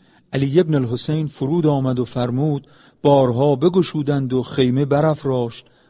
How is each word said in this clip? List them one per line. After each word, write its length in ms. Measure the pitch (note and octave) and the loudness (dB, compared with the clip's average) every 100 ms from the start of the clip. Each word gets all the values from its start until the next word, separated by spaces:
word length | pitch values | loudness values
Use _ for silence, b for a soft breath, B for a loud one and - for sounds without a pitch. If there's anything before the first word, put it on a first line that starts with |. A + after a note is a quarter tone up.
| b b _ | b b _
علی 260 | C#3 C#3 D3 | -4 0 2
ابن 160 | E3+ D3 | 2 0
الحسین 520 | A#2+ B2 - D#3 D3+ | 0 -4 -4 -4 -4
فرود 400 | - C3+ F3 D3+ | -6 -4 0 2
آمد 320 | C#3 C3 B2+ | 0 0 -2
و 60 | A#2+ | -4
فرمود 640 | B2+ B2 B2 D#3 C#3 b b b b | -4 -4 -2 -2 -4 b b b b
بارها 540 | D3 C#3 B2+ A#2+ C#3+ C3+ | 4 6 4 2 2 2
بگشودند 760 | E3+ F#3 D#3 D#3 C#3+ C#3+ C3 | 2 2 0 -2 -2 -2 -2
و 100 | C3 | -4
خیمه 420 | A#2 - B2+ B2+ C#3+ | -2 0 0 0 0
برافراشت 800 | C#3+ D#3 D3 C#3 B2+ A#2 - b b b | 0 0 -2 -2 -4 -4 -8 b b b